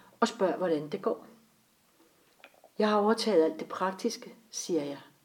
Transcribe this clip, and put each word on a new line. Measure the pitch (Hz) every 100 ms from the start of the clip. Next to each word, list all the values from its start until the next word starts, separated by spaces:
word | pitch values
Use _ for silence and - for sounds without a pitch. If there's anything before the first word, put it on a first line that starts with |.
| - _
og | 220
spørger, | - 190 147
hvordan | 180 151 151
det | -
går. | - - - - _ _ _ _ _ _ _ _ _ _ - _ - -
Jeg | 214
har | 208
overtaget | 208 226 226 180
alt | 160 -
det | -
praktiske, | - 185 190 233 - - - _
siger | - - 165
jeg. | 143 143 - _